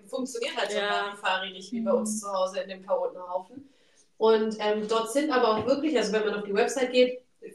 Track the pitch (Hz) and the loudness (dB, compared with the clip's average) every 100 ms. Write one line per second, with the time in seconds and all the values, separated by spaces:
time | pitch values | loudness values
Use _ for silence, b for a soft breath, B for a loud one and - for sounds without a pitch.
0 | - 262 254 233 262 240 202 208 202 202 | -8 -6 -6 -4 -6 -4 -2 -2 0 0
1 | 202 208 196 190 196 190 - 233 226 220 | -2 -4 -2 -2 -4 -10 -8 -4 2 2
2 | 214 214 202 190 185 190 190 185 190 180 | 2 -4 -4 0 0 -2 -6 -10 -2 0
3 | 175 175 180 185 - 247 - b b b | 0 -6 -6 -6 -6 -14 -20 b b b
4 | b - 220 220 220 214 214 214 208 226 | b 2 6 6 4 0 0 0 0 -2
5 | 226 277 302 254 226 - 233 285 302 240 | 0 0 2 2 2 2 2 0 2 0
6 | 196 214 208 202 - 196 240 277 247 254 | 2 0 0 -2 -2 0 2 2 2 4
7 | 247 - - _ - | 4 2 -14 _ -20